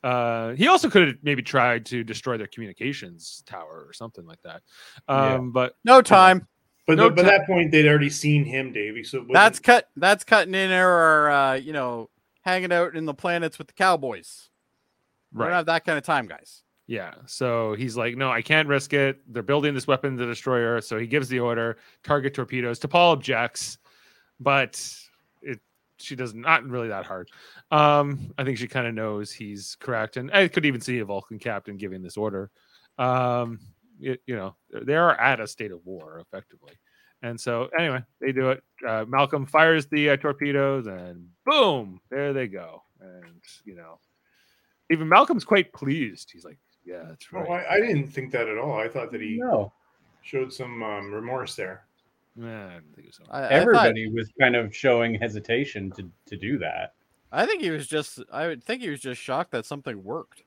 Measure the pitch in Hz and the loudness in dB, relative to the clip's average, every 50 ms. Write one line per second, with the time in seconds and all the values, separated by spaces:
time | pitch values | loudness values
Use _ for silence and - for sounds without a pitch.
0 | - 123 127 123 120 120 117 113 113 113 123 139 208 311 370 359 - 262 - 202 | -2 -2 -2 0 0 0 -2 -2 -4 -6 0 2 4 6 6 4 4 4 4 6
1 | 175 143 123 - - 147 143 123 107 - - 135 120 123 120 117 110 - 123 120 | 4 4 0 -4 -2 -2 -2 -2 -4 0 2 2 4 4 2 0 -4 -6 -8 -8
2 | 117 110 110 101 - 131 120 113 104 95 - - 113 101 90 _ 113 135 139 135 | -6 -6 -10 -8 -6 -6 -6 -6 -6 -12 -12 -14 -14 -14 -12 _ -8 -8 -8 -8
3 | 104 92 85 82 80 - - - _ - 104 92 82 78 80 82 76 - - - | -14 -16 -18 -18 -18 -18 -18 -18 _ -18 -16 -16 -16 -16 -18 -20 -20 -20 -18 -16
4 | 113 117 _ - 85 82 82 _ _ 82 82 85 _ _ _ - - - - - | -16 -16 _ -18 -20 -20 -20 _ _ -20 -20 -20 _ _ _ -20 -20 -20 -20 -20
5 | _ - 139 135 135 135 131 131 127 127 117 127 127 127 - _ _ 226 254 262 | _ -2 0 2 2 2 0 -2 -4 -2 -2 -2 -2 -2 -4 _ _ 10 10 10
6 | 247 - 226 190 185 185 185 185 - _ _ _ _ _ _ _ _ - 160 - | 10 10 8 10 10 10 8 6 0 _ _ _ _ _ _ _ _ 2 6 6
7 | - 160 151 170 180 196 202 196 196 - 185 175 170 151 156 151 151 147 151 147 | 6 6 8 8 6 8 6 6 4 2 2 2 2 4 4 6 6 6 6 4
8 | 143 139 - - - 147 151 147 139 113 127 135 131 127 - 107 104 104 107 117 | 2 0 -2 -2 0 2 2 2 2 0 -4 -6 -6 -6 -6 -8 -8 -6 -8 -10
9 | 107 - - 131 117 117 131 175 208 226 214 - - - 240 240 - _ _ - | -12 -8 -10 -10 -4 4 6 8 8 8 6 4 6 6 6 6 6 _ _ 0
10 | 165 190 208 202 - - 226 214 185 185 185 190 190 190 185 185 185 185 180 170 | 4 4 4 2 4 4 4 4 4 2 0 0 0 2 4 4 4 6 6 6
11 | 165 160 156 151 151 147 147 143 139 135 131 135 131 151 156 147 131 123 120 117 | 6 6 6 6 4 4 4 4 4 2 2 -2 -4 -6 -6 -4 -4 -4 -4 -6
12 | 110 - _ _ _ _ _ _ _ 185 185 185 185 180 175 175 175 170 165 160 | -10 -12 _ _ _ _ _ _ _ -2 -2 -2 0 0 2 2 2 0 -2 -6
13 | 160 156 139 - - 180 170 170 170 156 - - - _ _ - 190 190 175 156 | -6 -6 -8 -4 -4 -2 -2 -2 -2 -4 -6 -10 -20 _ _ 2 2 4 4 2
14 | 135 127 107 87 82 - - - - _ _ _ _ _ _ _ _ _ _ _ | 0 -6 -8 -10 -14 -20 -20 -20 -20 _ _ _ _ _ _ _ _ _ _ _
15 | _ _ _ _ _ _ - 113 113 - 175 175 160 165 165 160 _ - 160 147 | _ _ _ _ _ _ -6 -4 -2 0 0 0 2 2 0 0 _ -2 -4 -4
16 | - - 156 139 117 95 80 76 _ - - _ _ _ _ _ _ - 120 104 | -2 -2 -2 -2 -2 -6 -14 -20 _ -20 -20 _ _ _ _ _ _ -10 -10 -10
17 | 92 85 - - 127 - - - 135 123 117 117 113 110 107 104 131 123 110 123 | -8 -12 -16 -20 -20 -16 -8 -6 -4 -2 -2 -2 -2 -4 -4 -6 -6 -6 -4 -4
18 | 113 120 120 127 135 131 120 117 113 - 156 156 156 147 143 135 135 - 143 143 | -4 -4 -4 -4 -4 -2 -2 -4 0 2 2 2 2 2 0 -2 0 0 0 2
19 | 139 135 131 _ _ - 117 120 104 110 143 151 143 147 143 131 - - 135 127 | 2 0 -2 _ _ -10 -10 -8 -2 0 0 2 2 0 -2 -2 0 0 -2 0
20 | - 139 131 123 123 120 120 - - 135 127 120 117 113 117 117 107 - 117 110 | 0 -6 -4 -4 -4 -6 -6 -6 -4 -2 0 0 0 0 -2 -4 -4 -6 -6 -6
21 | 117 113 127 147 135 120 127 123 120 120 117 117 117 117 110 _ _ _ _ _ | -4 -2 -2 -2 -2 -2 -2 -2 -2 -2 -2 -2 -2 -4 -6 _ _ _ _ _
22 | _ - 147 147 131 139 139 - 123 - 131 127 120 120 120 - - - - 175 | _ -2 -2 0 0 -4 -6 -6 -8 -6 -6 -6 -4 -6 -6 -6 -8 0 4 4
23 | 175 175 160 139 117 127 131 113 120 120 _ - - - - _ _ _ _ _ | 6 6 4 2 0 -2 -2 -2 -2 -4 _ -10 -12 -12 -12 _ _ _ _ _
24 | _ _ _ _ _ _ _ _ 127 139 139 139 131 110 - - - - - - | _ _ _ _ _ _ _ _ 0 2 2 2 2 0 -6 -14 -14 -14 -16 -18
25 | - _ _ _ _ _ _ _ - 143 131 - _ _ _ _ _ _ _ _ | -20 _ _ _ _ _ _ _ -14 -14 -14 -14 _ _ _ _ _ _ _ _
26 | - - 143 127 127 120 104 113 120 156 165 139 117 135 123 123 117 113 101 98 | -16 -14 -10 -8 -8 -10 -10 -6 0 0 0 0 0 -4 -8 -6 -6 -6 -6 -8
27 | - - 95 92 87 _ _ _ - - - - _ _ 156 151 147 147 147 147 | -8 -10 -12 -12 -12 _ _ _ -20 -20 -20 -20 _ _ 2 4 4 6 4 4
28 | 143 143 139 135 - - - - 131 135 131 110 123 123 - 131 120 117 113 110 | 2 0 -4 -8 -10 -12 -10 -6 -4 -4 -4 -6 -8 -6 -6 -4 -4 -4 -6 -6
29 | 110 110 107 104 104 - - - 110 104 104 98 98 - - _ - - 123 110 | -6 -6 -6 -8 -10 -12 -14 -14 -14 -14 -14 -14 -14 -16 -18 _ -10 -6 -6 -6
30 | 110 110 - 127 123 139 208 196 190 170 - 180 151 147 135 113 110 - 123 120 | -6 -6 -8 -12 -8 0 2 2 2 2 0 0 -2 0 -2 -2 -6 -6 -6 -6
31 | 107 98 101 98 - _ 110 107 - 117 107 101 _ - 101 95 104 95 92 95 | -6 -6 -8 -8 -8 _ -18 -12 -8 -8 -8 -8 _ -12 -14 -12 -12 -12 -12 -12
32 | 92 87 - 104 107 107 98 95 98 98 _ _ _ _ _ _ _ _ _ - | -14 -12 -8 -6 -6 -6 -6 -8 -10 -12 _ _ _ _ _ _ _ _ _ -6
33 | 127 127 123 127 127 123 120 120 120 117 117 - - - _ _ _ _ _ _ | -4 -2 0 0 0 0 -2 -2 -4 -6 -10 -14 -18 -20 _ _ _ _ _ _
34 | 135 135 127 123 _ - 123 107 95 95 - _ _ _ - 110 - 123 147 160 | -8 -8 -8 -8 _ -10 -10 -8 -8 -10 -12 _ _ _ -14 -10 -4 -2 0 2
35 | 170 170 - - 120 131 131 117 110 104 - _ 113 104 92 85 _ 92 95 87 | 4 2 2 4 2 2 2 0 -4 -10 -10 _ -10 -12 -12 -14 _ -14 -14 -14
36 | 78 78 78 82 85 _ - 95 - _ _ _ _ - _ _ _ _ _ _ | -16 -18 -18 -20 -18 _ -16 -16 -16 _ _ _ _ -20 _ _ _ _ _ _
37 | _ _ _ _ - 117 120 113 - 127 120 117 127 135 - 165 170 156 131 127 | _ _ _ _ -10 -10 -10 -6 -4 -4 -2 -2 -4 -2 -2 -2 0 0 -2 -4
38 | 120 _ _ _ - 135 131 131 131 131 135 - _ _ _ - - 120 110 110 | -6 _ _ _ -4 -2 -2 0 0 0 0 -2 _ _ _ -10 -6 -4 -4 -4
39 | 110 113 131 135 143 135 - 147 135 - - 156 160 160 165 156 143 _ 156 151 | -4 -2 0 0 0 2 0 -4 -4 0 4 4 6 6 4 2 0 _ -2 0
40 | 147 147 139 135 - 151 139 143 147 143 139 139 139 139 139 135 117 107 95 90 | 2 2 2 2 0 -4 -4 -4 -4 -2 0 0 0 0 -2 -4 -6 -8 -12 -12
41 | 90 90 87 87 87 - _ _ _ 254 302 302 240 196 151 127 110 98 92 90 | -14 -16 -16 -18 -20 -20 _ _ _ 0 4 4 4 4 2 -2 -6 -10 -16 -20
42 | _ _ 127 139 143 143 139 135 127 107 95 95 87 80 80 87 _ _ _ _ | _ _ -6 -4 -4 -2 -2 -4 -4 -6 -8 -12 -14 -16 -20 -20 _ _ _ _
43 | 95 92 90 90 87 85 85 85 _ - - _ _ 104 95 85 - 160 165 _ | -20 -20 -20 -20 -20 -20 _ _ _ -20 -20 _ _ -20 -20 -20 -20 -20 -20 _
44 | _ _ _ _ _ _ _ _ _ _ _ _ _ _ _ _ _ _ 170 156 | _ _ _ _ _ _ _ _ _ _ _ _ _ _ _ _ _ _ -4 -4
45 | 160 160 175 208 220 - - 214 - - 202 202 180 _ _ - 143 135 139 165 | 2 6 6 6 6 6 2 -4 0 2 2 2 2 _ _ -10 -6 -4 -4 -4
46 | 135 110 - - - - _ 82 - - - _ _ _ _ _ _ 175 180 175 | -4 -6 -8 -14 -20 -20 _ -20 -20 -20 -20 _ _ _ _ _ _ -18 -16 -16
47 | 165 165 156 _ - _ 175 185 160 170 175 180 180 - 175 202 226 233 190 143 | -16 -18 -20 _ -20 _ -10 -8 -6 -4 -6 -6 -4 0 0 2 2 2 0 -2
48 | 135 143 - 139 131 127 - 120 117 110 107 110 127 147 123 107 113 117 - 135 | -2 -4 -8 -10 -10 -6 -4 -4 -4 -2 -4 -4 -4 -4 -4 -4 -4 -4 -6 -8
49 | 120 113 120 107 - 226 110 233 247 254 190 113 98 101 _ _ _ _ _ _ | -8 -8 -10 -10 -8 -6 -6 -6 -2 0 0 0 0 -4 _ _ _ _ _ _
50 | _ _ _ _ _ - - 135 131 131 131 - 127 123 120 117 113 107 104 101 | _ _ _ _ _ -8 -6 -6 -6 -6 -10 -14 -14 -12 -10 -10 -8 -8 -8 -10
51 | 101 101 101 107 113 120 127 131 120 - - - 101 92 95 95 _ _ _ _ | -10 -10 -12 -10 -8 -8 -8 -8 -8 -10 -10 -10 -10 -10 -10 -16 _ _ _ _
52 | _ _ _ _ _ _ _ 113 117 117 110 107 101 92 87 85 78 76 78 - | _ _ _ _ _ _ _ -18 -16 -14 -14 -14 -16 -18 -20 -20 _ _ _ -20
53 | - _ - _ _ - - 139 135 113 127 160 180 240 220 175 214 156 107 113 | -20 _ -20 _ _ -14 -10 -8 -2 4 4 4 6 6 6 6 6 4 2 0
54 | 110 107 110 117 113 107 _ - 135 127 123 120 117 104 - - - 135 123 117 | -6 -6 -6 -6 -8 -8 _ 2 2 4 4 2 -2 -4 -8 0 2 2 4 4
55 | 117 117 113 101 117 113 104 107 104 - 117 127 143 139 - 104 95 95 90 - | 2 0 -2 -4 -6 -6 -8 -10 -6 -4 -4 -2 -2 -6 -8 -10 -10 -10 -12 -14
56 | 95 87 _ _ _ - 107 95 95 110 143 135 85 78 - 50 50 - _ _ | -18 -18 _ _ _ -18 -16 -12 -8 -6 -6 -4 -6 -6 -8 -8 -10 -12 _ _
57 | _ _ _ _ _ _ - 147 214 311 440 370 285 175 160 151 139 - 156 151 | _ _ _ _ _ _ -4 -2 -2 -2 -2 -4 -4 -6 -6 -6 -8 -6 -6 -6
58 | 147 - - - - _ - 135 156 170 156 123 _ - 233 254 247 180 147 135 | -6 -6 -14 -18 -18 _ -8 -6 -6 -6 -8 -8 _ -10 -10 -8 -6 -10 -10 -8
59 | - 135 123 - - - 131 143 180 _ - 120 110 - 147 143 131 139 117 98 | -10 -12 -12 -10 -8 -6 -4 -4 -4 _ -6 -8 -8 -8 -14 -12 -10 -12 -12 -12
60 | 95 98 127 170 - _ _ _ _ | -10 -10 -10 -10 -10 _ _ _ _